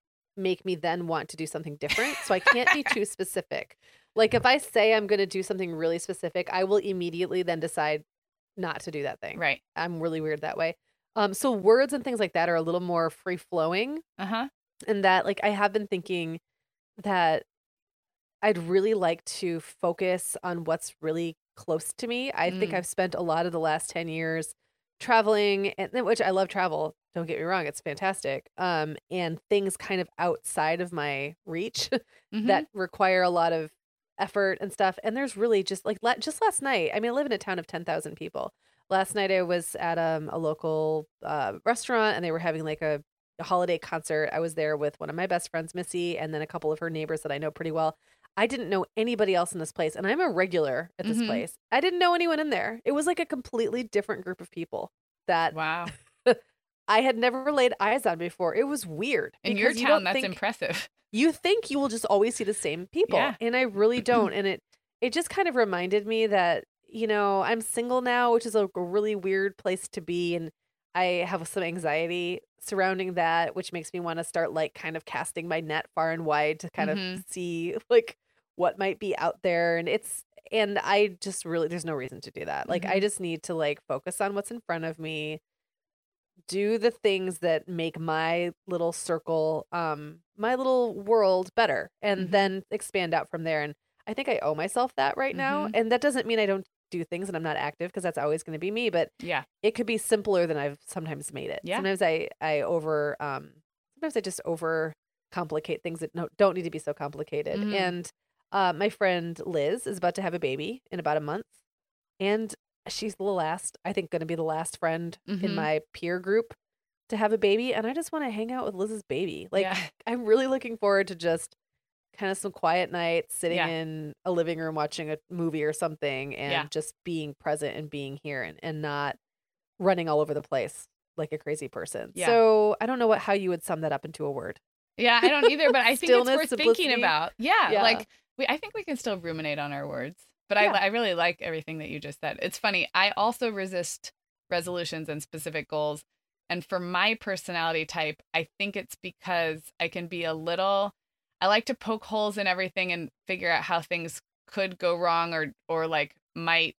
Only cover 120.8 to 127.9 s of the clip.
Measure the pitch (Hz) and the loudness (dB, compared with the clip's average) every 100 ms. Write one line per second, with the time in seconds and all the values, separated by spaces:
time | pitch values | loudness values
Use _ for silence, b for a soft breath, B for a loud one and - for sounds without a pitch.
120.8 | 202 196 196 175 170 165 - _ _ _ | 4 4 2 0 0 0 -2 _ _ _
121.8 | _ _ _ - 190 196 202 - 165 175 | _ _ _ -6 -4 -2 -4 0 2 4
122.8 | 175 175 170 170 165 - 175 175 160 165 | 2 0 0 0 0 -4 -2 0 0 -2
123.8 | 160 156 151 - 185 175 165 160 160 156 | -4 -8 -10 -6 -2 0 0 -2 -4 -2
124.8 | 147 - 156 156 - 175 165 156 151 151 | -2 -4 -6 -8 -8 -4 -2 0 -2 0
125.8 | 165 156 143 131 139 - 143 165 151 156 | -4 -2 -4 -4 -6 -6 -2 -2 -2 -6
126.8 | 156 - - 165 151 143 156 151 147 - | -6 -12 -8 -6 -6 -6 -4 -2 -2 -6
127.8 | 151 | -8